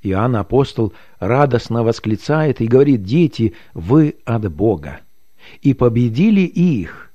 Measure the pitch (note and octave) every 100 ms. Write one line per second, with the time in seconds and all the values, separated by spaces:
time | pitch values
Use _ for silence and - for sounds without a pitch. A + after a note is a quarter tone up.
0 | G2+ F#2+ A#2+ A#2 G2 B2 C#3 - A2 -
1 | - - F#2 B2+ C#3+ A#2+ - A2+ A2+ A#2
2 | - G#2+ - D#3 D#3 B2+ A2+ B2 C#3+ B2+
3 | F#2+ C#3+ E3+ - A2 - - - E2+ C#3+
4 | D3+ - - A2+ G#2 D2 G#2+ F2+ C#2+ C2
5 | - - - - - - C#3+ C3+ B2 A2+
6 | A#2+ A2+ G#3 G3+ F3+ - F3 B2+ E2 -
7 | -